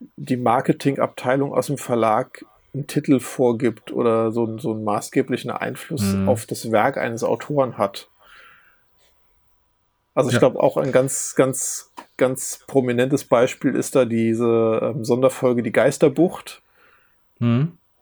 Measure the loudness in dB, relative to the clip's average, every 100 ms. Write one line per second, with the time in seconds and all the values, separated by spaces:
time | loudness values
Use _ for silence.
0 | -20 -14 -4 -2 0 0 0 0 0 0
1 | -2 -2 -2 0 0 -2 -2 -4 -2 0
2 | 2 2 -2 -12 -20 _ _ -10 -4 -2
3 | 2 0 0 0 0 2 -2 -4 -8 -2
4 | 2 2 0 0 -2 -4 -4 -4 -2 -4
5 | -2 -2 0 -2 -4 -6 -6 -8 -8 -2
6 | 0 0 2 0 -2 -8 0 2 2 0
7 | -4 -2 -2 -2 -2 -2 -2 -2 -4 -4
8 | -18 _ _ -20 -20 -20 _ _ _ _
9 | _ _ _ _ _ _ _ _ _ _
10 | _ -2 0 4 2 2 0 0 0 2
11 | 0 -2 -6 0 0 0 -6 -8 -12 -20
12 | -14 -2 0 0 -8 -12 -2 0 0 0
13 | 2 0 2 4 4 0 -2 -2 0 2
14 | 2 2 0 2 2 2 2 2 -2 -4
15 | -2 2 2 2 0 0 0 2 2 4
16 | 2 4 0 0 -16 -20 _ _ _ _
17 | _ _ _ -4 0 2 0 -6 _ _